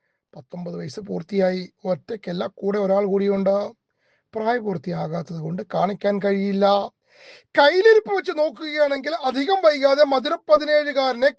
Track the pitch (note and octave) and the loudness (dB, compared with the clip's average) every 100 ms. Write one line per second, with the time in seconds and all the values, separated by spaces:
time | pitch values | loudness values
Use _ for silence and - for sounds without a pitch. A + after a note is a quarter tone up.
0 | _ _ _ D#3+ - F3 F3 F3 E3 - | _ _ _ -20 -16 -12 -10 -10 -10 -12
1 | G3 F3+ E3 G3 F#3 F#3 F3+ _ F#3+ F3+ | -10 -10 -4 0 0 -2 -8 _ -6 -6
2 | - A3+ - F3 G3+ - G3+ G#3 F#3+ G3 | -6 -12 -8 -6 -8 -6 -4 -2 0 0
3 | G3+ G3 G3+ G3 G3 G3+ G#3 - _ _ | 0 0 0 0 0 0 -4 -12 _ _
4 | _ _ _ A3 A3 A#3+ G#3+ E3+ F3+ E3+ | _ _ _ -6 -2 -2 -4 -6 -6 -6
5 | D#3+ E3 E3 E3 D#3 F3+ G#3+ E3+ F3+ G3 | -6 -8 -8 -10 -8 -8 -6 -2 -2 -2
6 | G3+ G3+ G3+ G3 G3+ G3 G3+ G3+ F#3+ _ | -2 0 0 0 -2 2 2 2 -2 _
7 | _ _ - - _ - C#4+ F4+ A4 A4 | _ _ -20 -20 _ 4 4 6 6 6
8 | G#4+ G4 F4+ D4+ D4+ - D#4 D4+ C#4+ C#4 | 4 -4 -2 -2 -2 -4 -6 0 0 0
9 | C#4+ D#4+ C4 B3 C#4+ F#4+ E4 D4 C#4 C#4 | -4 -4 -2 -2 0 4 4 4 4 4
10 | D4 C4+ C#4 E4 - D4+ D4 D4+ D4 C#4 | 4 2 -2 -4 2 2 4 0 0 -2
11 | C4+ A#3+ C#4 | -2 0 0